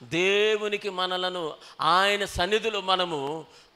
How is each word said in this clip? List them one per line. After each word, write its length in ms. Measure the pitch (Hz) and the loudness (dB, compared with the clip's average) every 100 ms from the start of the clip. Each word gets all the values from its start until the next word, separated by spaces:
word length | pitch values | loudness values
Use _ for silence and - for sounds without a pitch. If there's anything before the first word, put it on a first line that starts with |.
దేవునికి 880 | 120 160 190 202 214 214 214 208 208 | -6 0 2 4 2 2 -2 -4 -4
మనలను 640 | 185 185 180 185 180 156 - - - | -4 -2 -2 -2 -4 -6 -8 -16 -2
ఆయన 440 | 156 175 202 202 | 2 4 4 2
సన్నిధిలో 560 | 196 - 180 214 220 208 | -2 -2 0 2 0 -2
మనము 680 | 185 185 180 151 135 160 147 - - | 0 0 0 -2 -4 -8 -12 -20 -20